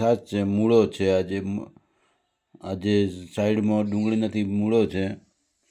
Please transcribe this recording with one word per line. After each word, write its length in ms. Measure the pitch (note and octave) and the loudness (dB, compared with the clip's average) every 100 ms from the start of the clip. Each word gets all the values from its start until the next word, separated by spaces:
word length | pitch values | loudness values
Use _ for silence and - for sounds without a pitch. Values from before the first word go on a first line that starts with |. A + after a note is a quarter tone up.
છાશ 160 | A2+ A#2 | 0 0
છે. 260 | - G#2 | 0 -4
મૂળો 440 | G2 G2+ A2 A#2 G2+ | -2 0 4 4 4
છે. 240 | - G2 | 0 0
આજે 280 | F#2+ F#2 G2 | 0 0 -6
મ-, 320 | F#2+ G#2 - - _ _ _ _ _ _ _ - | -6 -8 -10 -20 _ _ _ _ _ _ _ -18
આજે 480 | F#2+ F#2+ G2+ G#2 G2 F2+ F2 - | -10 -4 0 2 2 -2 -12 -2
સાઈડમાં 540 | G#2 G#2+ G#2+ G#2+ G#2 | 0 2 2 0 0
ડુંગળી 260 | G#2 G#2+ A2 | -2 0 0
નથી, 280 | A2 G#2+ | -2 -2
મૂળો 420 | G2+ G#2 G#2 A2+ G2+ | -2 -2 2 2 2
છે. 280 | F#2+ G2 G#2+ _ _ _ _ _ | 0 -4 -6 _ _ _ _ _